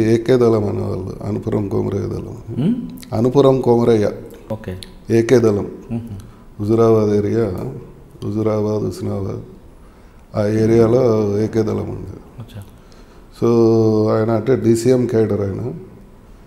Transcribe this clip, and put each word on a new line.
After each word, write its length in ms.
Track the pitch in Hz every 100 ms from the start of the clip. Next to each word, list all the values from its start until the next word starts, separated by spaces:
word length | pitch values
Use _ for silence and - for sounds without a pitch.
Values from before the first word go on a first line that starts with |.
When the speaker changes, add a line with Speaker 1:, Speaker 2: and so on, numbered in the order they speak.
| 110
Speaker 1:
ఏకే 240 | 113 113 127
దళం 320 | 117 110 101
అనేవాళ్ళు, 480 | 101 101 98 95 - 104
అనుపురం 420 | 104 107 110 101
కొమరయ్య 340 | 107 104 101
దళం. 360 | 101 104 - - 110 113
Speaker 2:
హ్మ్? 200 | 170 247 - - -
Speaker 1:
అనుపురం 480 | 110 123 139 139 135
కొమరయ్య. 500 | 120 120 117 110 101 - - - -
Speaker 2:
ఓకే. 260 | 110 - 90 - - -
Speaker 1:
ఏకే 300 | 117 113 127
దళం. 320 | 113 101 - - -
Speaker 2:
మ్మ్. 80 | 117 107 98 - - - -
Speaker 1:
హుజురాబాద్ 500 | 104 113 113 110 104
ఏరియా, 640 | 104 101 107 107 90 127 - - - - -
హుజురాబాద్, 600 | 107 104 107 107 107 107
హుస్నాబాద్ 580 | 107 101 104 101 98 110 - - - - - - - - - 110
ఆ 120 | 104
ఏరియాలో 920 | 107 110 117 113 123 123 110 104 101
ఏకే 240 | 107 110
దళం 260 | 107 101 98
ఉంది. 500 | 101 95 - - -
Speaker 2:
అచ్చా. 240 | 110 104 98 - - - - - - -
Speaker 1:
So 60 | 117 117 113 113 110 107 107
ఆయన 220 | 110 110
అంటే 240 | 113 107 127
డీసీఎం 500 | 113 113 123 127 117
cader, 360 | 110 104 101
ఆయన 320 | 98 95 120 165 - - - - - -